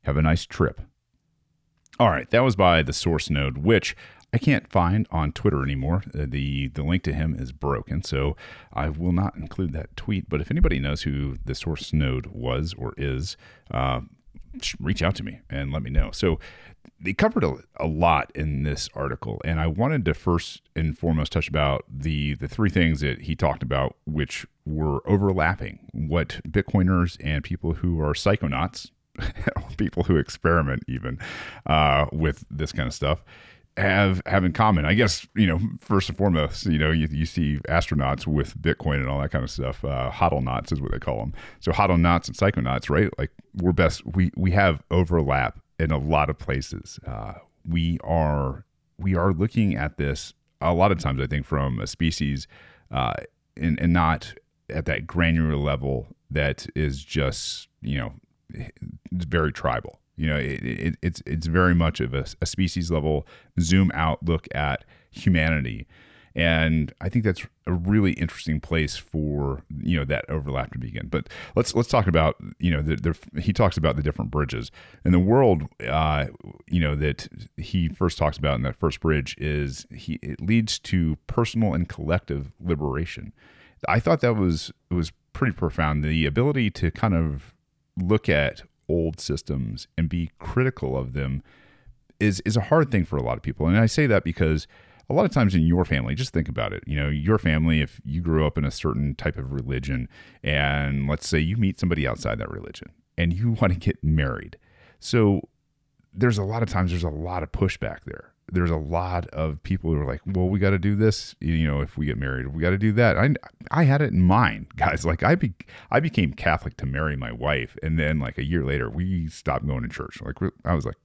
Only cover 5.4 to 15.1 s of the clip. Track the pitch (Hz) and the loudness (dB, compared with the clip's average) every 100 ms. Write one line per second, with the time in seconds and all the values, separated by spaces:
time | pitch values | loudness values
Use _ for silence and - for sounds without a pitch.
5.4 | 107 73 67 69 69 90 - - 71 67 | 0 2 -2 -2 0 -2 -2 -6 -4 -4
6.4 | 69 69 67 71 73 90 - 71 80 65 | -4 -4 -4 -4 -2 0 0 -2 -2 -2
7.4 | 64 64 71 60 - 90 - 67 73 - | -8 -6 -4 -4 -4 -6 -4 -2 -2 -4
8.4 | - - - - 80 76 90 87 98 - | -12 -20 -10 -4 -4 -2 0 0 0 -4
9.4 | 76 - 90 76 - - - 98 - 76 | -10 -6 -6 -6 -10 -10 -4 -4 -2 -4
10.4 | 85 156 165 71 69 73 76 69 69 65 | -2 2 4 2 -2 -4 -4 -4 -4 -6
11.4 | - - - 76 - 78 67 64 57 - | -8 -6 -6 -6 -2 0 0 -2 -6 -8
12.4 | 62 64 82 95 60 - 69 65 85 - | -4 -2 -4 -6 -10 -6 -4 -4 -6 -10
13.4 | - - _ 58 65 62 - _ - - | -20 -20 _ -4 -2 -2 -6 _ -20 -20
14.4 | - 262 - - 71 101 80 | -16 -10 -8 -6 -4 0 0